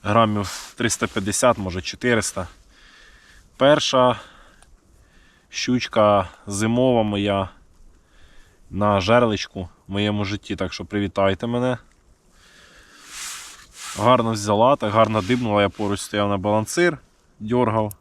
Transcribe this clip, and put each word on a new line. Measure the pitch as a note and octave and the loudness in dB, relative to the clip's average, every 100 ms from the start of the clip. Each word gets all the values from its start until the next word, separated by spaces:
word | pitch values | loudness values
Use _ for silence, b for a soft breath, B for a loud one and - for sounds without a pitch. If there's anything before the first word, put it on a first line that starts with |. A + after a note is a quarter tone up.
Грамів | G#2+ G#2+ A2 G#2 G2 - - - | 2 2 4 0 -4 -8 -14 -6
триста | A#2 - A2+ | -4 -2 -4
п'ятдесят, | - G2 G2+ B2+ A2+ | -4 -4 0 0 0
може, | F#2+ F2+ | -4 -6
чотириста. | - - B2 A#2 - - F2+ - _ b b b b b b b b _ | -10 -6 0 0 -2 -8 -12 -14 _ b b b b b b b b _
Перша | C3+ D3+ - C3 B2+ A#2 B B B B B _ _ b b b b b b | 4 4 2 2 2 0 B B B B B _ _ b b b b b b
щучка | - - B2 - - G#2 G2+ F#2 B - | -10 -2 -2 0 2 4 4 0 B -10
зимова | G2+ A2 A#2+ C3 A#2+ | -4 -2 2 2 2
моя | G#2+ G2+ G2+ G2 F#2+ - _ _ - _ b b b b b b - | 0 -2 -2 -2 -4 -10 _ _ -20 _ b b b b b b -14
на | F#2 G#2 G2+ | -2 2 2
жерличку | F#2 A#2 A#2+ G#2 - - F2+ _ - | 4 4 4 0 -6 -10 -12 _ -8
в | |
моєму | G2 G#2 G#2 G2+ | -2 -2 -2 -4
житті, | G2+ - F#2+ | -6 -8 -6
так | F#2+ | -6
що | - F#2 | -6 -6
привітайте | G#2 G2+ F#2+ G2 F#2+ A#2 | -4 -2 0 0 0 -4
мене. | A#2+ B2+ B2 - _ _ _ _ B B B B B B B B B - - - - - - - - | -2 -2 -4 -10 _ _ _ _ B B B B B B B B B -14 -14 -18 -20 -20 -18 -12 -2
Гарно | G#2+ B2 A2+ | 4 4 2
взяла, | A2 G#2 G#2 A#2+ C#3+ | -2 0 2 4 4
так | A2 | 2
гарно | G#2+ A2 A2 | 2 4 2
дибнула, | F#2+ B2 A#2+ G#2 | 0 -2 0 2
я | G2+ | 0
поруч | - G#2 G2+ | -2 -4 -4
стояв | - G#2 G2+ | -4 -4 -2
на | G2+ | -2
балансир, | G2+ G#2+ G#2+ - F3 D3+ _ _ _ _ | 0 -2 -2 0 0 -2 _ _ _ _
дьоргав. | G#2+ B2 A#2+ A2 G#2+ - | -2 0 2 0 -2 -6